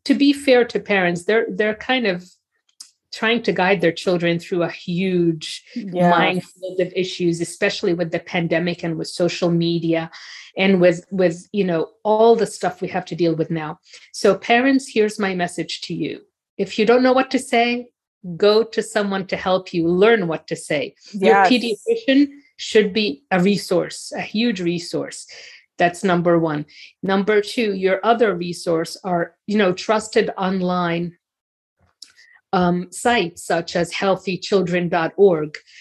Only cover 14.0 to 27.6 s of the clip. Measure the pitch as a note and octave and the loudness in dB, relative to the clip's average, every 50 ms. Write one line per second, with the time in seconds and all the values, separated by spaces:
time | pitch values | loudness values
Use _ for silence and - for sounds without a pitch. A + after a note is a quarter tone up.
14 | - _ - - - G3+ F#3 F#3+ - - A#3 A#3+ B3+ C4+ C4+ C4 C4 - - A3+ | -20 _ -8 2 2 2 2 2 2 2 2 4 4 4 2 2 0 0 0 0
15 | G#3+ G#3+ G#3 A3 G3+ F#3+ F#3 F3+ F3 E3+ - - D#3 - - - - - E3+ - | 0 0 0 -4 -4 -4 -2 -2 -4 -4 -4 -8 -8 -8 -8 -12 -10 -10 -8 -6
16 | D3 C#3 C#3 C3+ - _ _ _ _ _ _ - G3 F#3+ - - G#3 G#3+ A#3+ C4 | -6 -6 -8 -10 -16 _ _ _ _ _ _ -8 -8 -6 0 0 2 4 4 4
17 | B3+ B3+ B3+ C4 C4 C4 - B3+ - - - A#3 A#3 A#3+ A#3+ B3 A#3+ - _ _ | 4 4 4 4 2 0 -2 -4 -2 0 0 2 2 2 0 -4 -6 -12 _ _
18 | _ _ _ _ - F3+ E3+ D#3+ G#3 G#3 G#3 A3 A3+ A3 - A3+ G#3 - - G#3+ | _ _ _ _ -14 -12 -4 2 2 4 4 4 2 0 -2 -6 -6 -2 -2 -2
19 | G3+ G3+ G3 F#3+ F#3 - F#3+ - - F#3+ F#3 F#3 F#3 - - E3+ E3 E3+ F3+ F3+ | -2 -2 -4 -4 -4 -6 -6 -4 0 0 0 0 -2 -2 -4 -2 0 2 2 4
20 | G3+ A3+ A#3+ G#3+ F3+ D#3+ D#3 C#3+ - - E3 D#3 - - D#3+ C#3+ B2+ - _ _ | 6 6 6 4 2 -2 -6 -8 -6 -8 -10 -10 -6 -4 -4 -4 -4 -6 _ _
21 | _ - - G3+ F#3+ G#3+ G#3 G3 G3 F3 B3+ A#3 A#3 A#3 G#3 - - A3+ A#3 A3+ | _ -14 -6 0 4 4 6 6 6 6 4 2 2 -2 -6 -4 -2 -2 -2 -2
22 | - C4+ C4 C#4 C#4+ C#4+ - - _ _ _ - - - - A3 G#3 G3+ F#3 A3 | 0 2 4 4 4 2 0 -16 _ _ _ -14 -8 2 2 4 4 4 0 0
23 | G#3+ - - - _ - F#3+ F3+ F3 G3+ G3+ - - - F#3+ E3+ D#3+ - - - | -2 -2 -4 -6 _ -2 0 2 4 2 2 0 -2 -2 -2 -2 -2 -4 -10 -14
24 | - - D4 A3 E3 - - G#3+ A#3+ A#3+ G3+ F3+ F3 E3+ F3 E3+ - - - D3 | -14 -12 -10 -10 -10 -6 -4 -2 -2 -2 -2 -2 -4 -4 -4 -4 -6 -6 -8 -8
25 | C#3 C3+ - - - - - - - - - - _ _ _ - F3+ E3+ E3+ - | -8 -8 -12 -16 -18 -20 -20 -20 -20 -20 -20 -20 _ _ _ 0 0 0 0 -2
26 | - G3 F3 F3 E3+ F3 E3+ E3 E3 D#3+ D3 D3 D3+ _ - - - - _ - | -2 0 0 2 2 2 2 2 2 0 -4 -4 -8 _ -16 -20 -20 -20 _ -8
27 | - F#3+ G3 G3 G3 G#3+ G#3+ G#3 G#3 - - B3+ | -4 -2 0 0 0 2 2 0 0 0 -2 -2